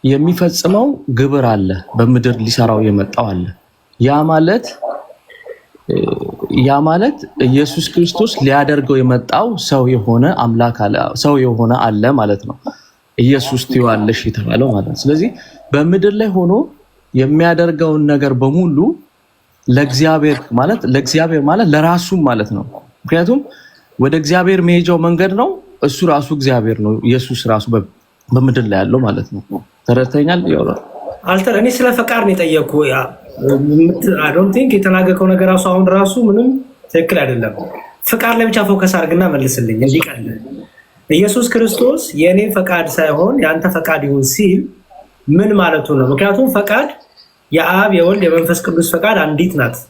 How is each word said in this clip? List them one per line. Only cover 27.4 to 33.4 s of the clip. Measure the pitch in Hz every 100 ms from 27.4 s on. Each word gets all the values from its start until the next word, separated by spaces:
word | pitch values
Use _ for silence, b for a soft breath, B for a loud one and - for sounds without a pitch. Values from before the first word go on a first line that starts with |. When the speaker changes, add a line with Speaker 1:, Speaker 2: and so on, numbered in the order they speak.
| -
Speaker 1:
ራሱ | 110 104
በ-፣ | 113 92 _ _ _ -
በምድር | 123 131 123 110
ላይ | 190
ያለው | - 127
ማለት | 120 95 95
ነው። | 98 - 101 - _
ተረድተኛል? | - 120 127 135 147 175 -
ያው | 78 71 - - - - -
Speaker 2:
አልተረ-፣ | - 190 190 208
እኔ | 240
ስለ | 247 247
ፈቃድ | 240 233 233
ነው | 208
የጠየኩህ። | 185 170 156 - 147 143
ያ፣ | 131 127 - - -